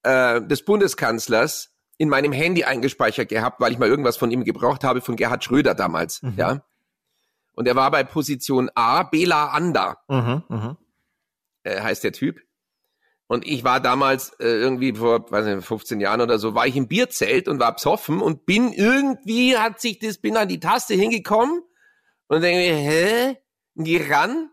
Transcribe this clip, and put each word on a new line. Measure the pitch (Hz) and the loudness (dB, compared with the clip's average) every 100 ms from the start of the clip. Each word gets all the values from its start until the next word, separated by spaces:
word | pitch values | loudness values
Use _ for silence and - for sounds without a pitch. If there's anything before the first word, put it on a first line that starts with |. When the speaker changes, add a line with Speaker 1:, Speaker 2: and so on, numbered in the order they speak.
Speaker 1:
äh, | 127 131 123 117 | 2 2 2 0
des | 113 143 | -2 -4
Bundeskanzlers | - 208 196 - 127 113 - 113 147 - - _ _ _ | 2 2 2 0 -2 -2 0 0 0 -4 -14 _ _ _
in | 156 | 0
meinem | 135 147 | 2 0
Handy | 131 165 175 | 0 0 0
eingespeichert | - 131 127 - 113 120 110 | 0 -2 -2 0 -2 0 -4
gehabt, | 110 117 - | -2 -2 0
weil | 120 | -2
ich | 113 | 2
mal | 113 | 2
irgendwas | 139 127 - | 4 2 0
von | 120 | -2
ihm | 127 | 0
gebraucht | 117 - 120 139 | -2 -2 -2 0
habe, | 135 123 | -2 -2
von | - 117 | -4 -2
Gerhard | 117 123 | -2 -2
Schröder | - 131 123 | 0 2 2
damals, | 90 90 82 82 - | 0 -2 -2 -4 -6
Speaker 2:
Mhm. | 135 95 | -8 -2
Speaker 1:
ja. | 87 - _ _ _ _ _ _ _ _ _ | -2 -2 _ _ _ _ _ _ _ _ _
Und | - 120 | -4 0
er | |
war | 123 135 | 2 2
bei | 151 | 2
Position | 131 160 143 135 - 127 131 - | 0 -4 -4 -6 0 0 0 0
A, | 117 151 | 2 2
Bela | 175 156 175 156 147 | 0 0 2 2 0
Anda, | 151 175 127 95 - - | 0 0 0 -2 -6 -2
Speaker 2:
Mhm, | 135 120 135 - | -2 0 -4 -6
mhm. | 113 113 156 _ _ _ _ _ _ _ _ | -8 -8 -12 _ _ _ _ _ _ _ _
Speaker 1:
äh, | - 95 | -8 -6
heißt | 110 117 | -4 -4
der | 104 | -4
Typ. | - 175 160 _ _ _ _ _ _ _ _ _ | -4 -6 -6 _ _ _ _ _ _ _ _ _
Und | 120 143 | -6 -4
ich | 139 | -2
war | 127 127 | 0 0
damals, | 127 131 135 135 - _ | 2 2 2 0 -4 _
äh, | 117 | 0
irgendwie | 113 127 127 131 | 2 0 0 -2
vor, | 107 117 113 - | 0 2 2 0
weiß | 104 107 | -2 -2
nicht, | 98 | -4
fünfzehn | 90 110 - 110 | -4 -8 -6 -4
Jahren | 101 113 | 0 0
oder | 120 110 | 2 0
so, | 110 110 | 0 0
war | 127 | 0
ich | |
im | 131 120 | 0 -2
Bierzelt | 190 247 - 101 139 185 | 0 -2 -2 0 0 0
und | 143 | 0
war | 117 - | 0 0
psoffen | - 208 - 165 | 0 0 -2 -2
und | - 151 | 0 -2
bin | - 202 247 | 0 2 2
irgendwie, | 180 208 269 277 262 190 226 254 247 | 2 2 4 0 -4 -4 0 2 2
hat | 220 - | 0 -2
sich | 233 196 | -8 -4
das, | 220 196 | -8 -4
bin | 214 220 | -2 0
an | 196 | 0
die | 175 | -2
Taste | 175 233 - | -2 -2 0
hingekommen | 196 214 226 - 214 262 349 - _ _ _ _ _ _ | 0 2 0 0 2 2 0 -8 _ _ _ _ _ _
und | 156 | 2
denke | 175 175 | 2 2
mir, | 175 156 | 2 0
„Hä?“ | 143 160 185 233 254 262 _ _ _ - | 2 2 2 2 0 -4 _ _ _ -8
Und | |
geh | 160 165 143 | 0 0 2
ran | 143 180 311 311 | 0 0 -2 -8